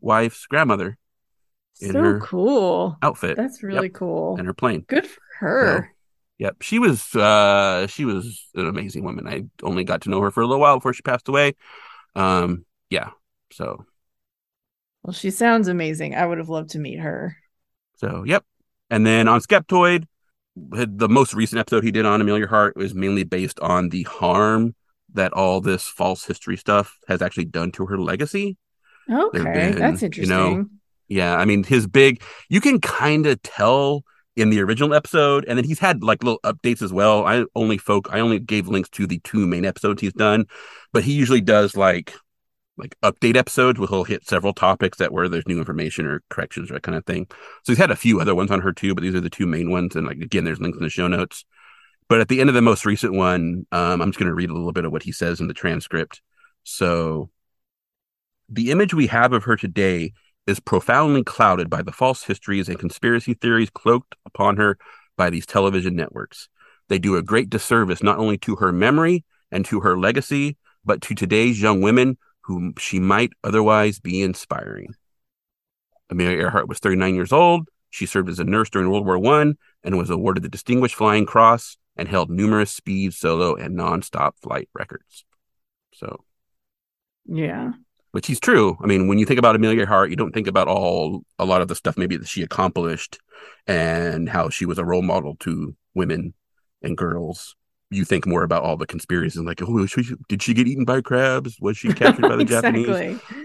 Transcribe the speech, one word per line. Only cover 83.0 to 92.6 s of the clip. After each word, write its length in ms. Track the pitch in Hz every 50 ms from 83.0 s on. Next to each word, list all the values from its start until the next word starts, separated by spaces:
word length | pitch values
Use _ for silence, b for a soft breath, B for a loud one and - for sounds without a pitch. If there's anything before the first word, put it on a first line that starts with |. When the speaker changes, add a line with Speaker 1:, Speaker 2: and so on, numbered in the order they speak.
| 98 92 82
Speaker 1:
solo, 400 | - - 82 82 82 90 85 78
and 220 | - 73 - 92 87
nonstop 540 | 85 85 85 92 - - - 78 71 - - _
flight 280 | - - - - - - _
records. 500 | - - - - - - _ _ - _ _ _ _ _ _ _ _ _ _ _ _ _ _ _
So, 320 | _ - - - - - _ _ _ _ _ _ _ _ _ _ _ _ _ _ _ _ _ _ _ _
Speaker 2:
Yeah. 460 | - 170 156 156 - 87 240 247 247 240 - _ _ _ _ _ _ -
Speaker 1:
which 180 | - - -
is 100 | 135 -
true. 380 | - 247 240 139 107 95 85 - -
I 40 |
mean, 220 | 104 98 95 92 98
when 100 | 101 107
you 80 | 107
think 120 | 98 135 123
about 180 | 120 117 110
Amelia 240 | 107 110 110 113 113
Earhart, 280 | 101 98 107 95 98 76
you 60 | 90
don't 160 | - 110 82 -
think 140 | - -
about 220 | 95 95 95 90 76
all, 540 | 95 95 92 87 90 87 78 78 92 - - _ _ -
a 60 | 95
lot 160 | 92 92 92
of 80 | 87 90
the 60 | 87
stuff 240 | - - 82 78 -
maybe 180 | 92 90 90
that 120 | 69 - -
she 140 | - 90 85
accomplished 760 | - - -